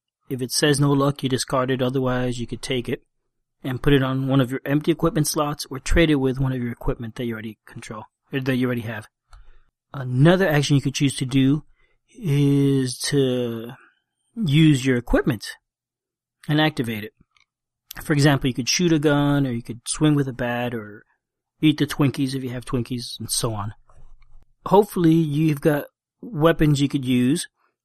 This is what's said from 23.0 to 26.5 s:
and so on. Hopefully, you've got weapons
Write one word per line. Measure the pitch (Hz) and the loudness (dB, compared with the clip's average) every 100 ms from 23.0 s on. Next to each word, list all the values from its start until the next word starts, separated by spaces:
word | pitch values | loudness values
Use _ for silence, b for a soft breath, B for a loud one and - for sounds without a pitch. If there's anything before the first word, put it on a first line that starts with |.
| 120 - | -10 -12
and | 110 | -6
so | - 123 | -4 -4
on. | 107 101 - _ - - - - - - _ - | -4 -8 -10 _ -20 -20 -20 -20 -20 -20 _ 2
Hopefully, | 190 208 - 165 | 4 4 2 4
you've | 165 160 143 160 147 | 4 2 0 0 2
got | 165 147 - _ _ _ | 0 0 -4 _ _ _
weapons | 208 190 165 | -10 0 2